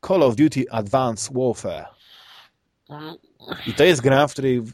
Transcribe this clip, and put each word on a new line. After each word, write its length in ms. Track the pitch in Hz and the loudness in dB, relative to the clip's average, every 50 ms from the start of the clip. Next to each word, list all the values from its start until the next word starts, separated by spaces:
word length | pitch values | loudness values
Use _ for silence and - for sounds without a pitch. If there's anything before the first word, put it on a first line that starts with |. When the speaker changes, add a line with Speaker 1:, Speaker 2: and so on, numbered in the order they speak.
| - - | -2 0
Speaker 1:
Call 140 | 190 190 156 | 2 4 4
of 140 | 131 117 | 4 4
Duty 280 | 104 151 156 - 131 127 - | 4 2 2 2 0 -4 -4
Advanced 640 | - 113 107 101 - 135 131 123 113 107 - - 135 | -4 -6 -4 0 0 0 0 0 -2 -4 -8 -6 -4
Warfare. 500 | 123 127 127 110 - - 101 85 78 85 - - _ _ _ - - - - - - - _ _ _ _ _ _ _ _ _ | -2 0 0 -2 -2 -6 -8 -8 -8 -12 -16 -20 _ _ _ -20 -20 -20 -20 -20 -20 -20 _ _ _ _ _ _ _ _ _
Speaker 2:
Mm. 240 | 147 147 151 156 165 - _ _ _ _ - - - - - | -16 -14 -14 -14 -16 -18 _ _ _ _ -14 -14 -12 -10 -8
Speaker 1:
I 60 | - 110 | -8 0
to 100 | - 143 | 4 4
jest 160 | 180 175 135 | 4 4 4
gra, 260 | 120 139 135 135 147 143 | 2 2 4 4 2 2
w 40 | - | 0
której 300 | - 135 135 127 123 113 110 | -4 -2 0 0 0 -2 -6